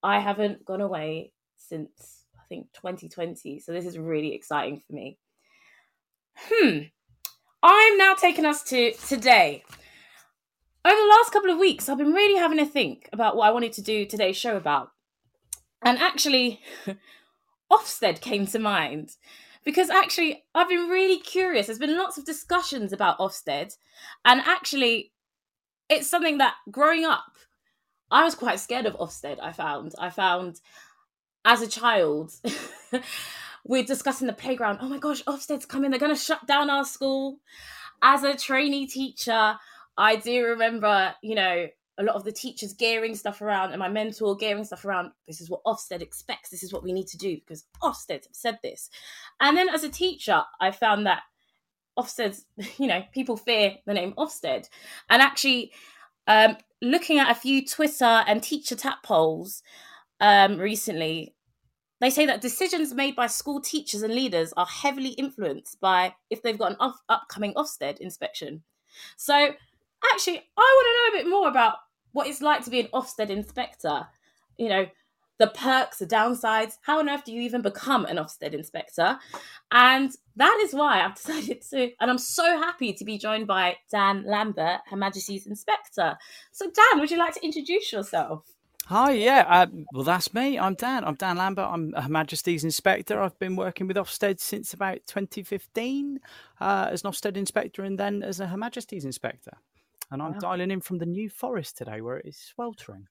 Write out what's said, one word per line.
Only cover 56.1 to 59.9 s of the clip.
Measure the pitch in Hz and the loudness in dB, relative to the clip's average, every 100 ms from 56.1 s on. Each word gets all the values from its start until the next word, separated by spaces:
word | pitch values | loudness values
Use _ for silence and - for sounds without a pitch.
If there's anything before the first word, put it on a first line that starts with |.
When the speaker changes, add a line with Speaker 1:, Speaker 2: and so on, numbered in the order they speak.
| _ - | _ 4
Speaker 1:
um, | 214 220 220 _ _ | 6 6 4 _ _
looking | 240 330 - 302 | 0 0 2 2
at | 262 | 4
a | 233 | 0
few | 254 269 262 | 2 0 0
Twitter | - 302 - 240 226 220 | -2 -2 2 4 4 4
and | 220 | 0
teacher | - 294 - 233 | -2 -8 -6 -6
tap | 269 - | -6 -8
polls, | - 185 160 160 180 - _ - - | 0 2 2 0 -10 -16 _ -20 -20